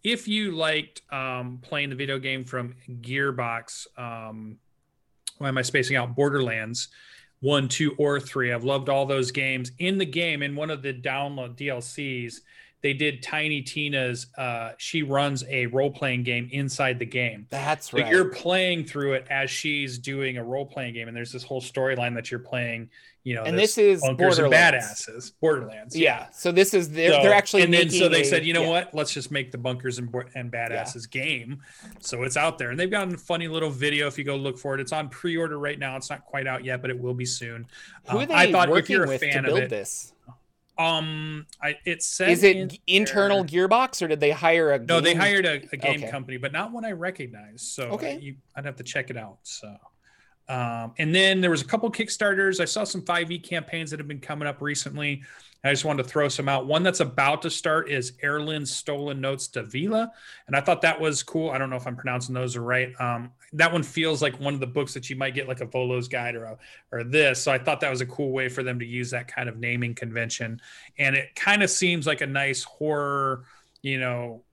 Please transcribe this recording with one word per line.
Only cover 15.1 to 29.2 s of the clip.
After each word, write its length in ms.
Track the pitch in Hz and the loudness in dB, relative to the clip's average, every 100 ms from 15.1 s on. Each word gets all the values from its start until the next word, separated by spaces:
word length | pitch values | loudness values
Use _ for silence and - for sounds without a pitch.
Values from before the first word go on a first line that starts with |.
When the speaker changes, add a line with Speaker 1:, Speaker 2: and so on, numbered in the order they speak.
| 139 143 135 123 | 2 2 0 -2
Speaker 1:
a 180 | 135 120 | -2 0
role-playing 560 | 127 139 - 139 123 | 2 0 0 -2 0
game 260 | 123 120 123 | 0 -2 -2
inside 460 | 139 139 - 135 123 | -4 -4 0 0 0
the 60 | 117 | -4
game. 400 | 123 123 107 110 | -2 -2 -4 -10
Speaker 2:
That's 400 | 135 139 151 - | -6 -2 -2 -2
Speaker 1:
So 80 | - | -2
Speaker 2:
right. 120 | - | 2
Speaker 1:
you're 200 | 175 185 | 4 2
playing 540 | - 175 185 185 175 151 | -2 -2 0 2 0 -4
through 280 | 143 139 | -4 0
it 120 | 131 127 | -2 -2
as 220 | 139 135 | -4 -2
she's 480 | - 156 147 135 123 | -4 -2 -2 -4 -8
doing 400 | 127 139 135 123 | -8 -4 -4 -4
a 60 | |
role-playing 500 | 117 131 139 - 123 | -6 -6 -6 -8 -8
game, 120 | 117 117 | -8 -10
and 60 | 117 | -10
there's 140 | 120 | -10
this 100 | 127 | -12
whole 180 | 123 131 | -8 -8
storyline 540 | 127 - 131 127 120 | -6 -2 0 2 0
that 160 | 120 113 | -2 -6
you're 100 | 120 | -8
playing, 480 | 123 127 120 117 117 - - _ | -6 -4 -4 -6 -12 -18 -20 _
you 120 | 131 | -6
know, 80 | 117 | -4
Speaker 2:
And 140 | 113 175 | 0 2
Speaker 1:
this 160 | 214 | 2
Speaker 2:
this 220 | 226 208 185 | 6 6 6
is 20 | |
Speaker 1:
Bunkers 380 | 135 131 185 165 | 4 4 6 6
and 100 | 147 | 8
Speaker 2:
Borderlands. 360 | 156 170 131 113 - - | 8 8 6 -2 -8 -10
Speaker 1:
Badasses, 260 | 113 - _ | -12 -16 _
Borderlands, 520 | 160 143 110 110 113 | 2 2 -2 -12 -8
Speaker 2:
Yeah. 260 | 151 160 117 | 2 2 2
Speaker 1:
yeah. 100 | 117 | -6
Speaker 2:
So 220 | - 175 | -4 2
this 200 | 175 190 | 6 6
is, 160 | 196 165 | 6 2
they're, 200 | 151 165 | 4 6
Speaker 1:
So, 100 | 147 | 8
Speaker 2:
they're 120 | 190 | 10
actually 300 | 202 202 202 | 8 6 6
Speaker 1:
and 100 | 175 | 8
then 160 | 175 170 | 6 6
so 60 | 180 | 6
Speaker 2:
making 80 | 175 | 6
Speaker 1:
they 100 | 165 | 6
Speaker 2:
a, 20 | |
Speaker 1:
said, 220 | 139 165 156 | 4 4 4
"You 80 | |
know 80 | 170 | 2
Speaker 2:
yeah. 80 | 165 | 4
Speaker 1:
what? 240 | 170 175 | 2 0
Let's 180 | 151 147 | -4 -2
just 180 | 147 | -4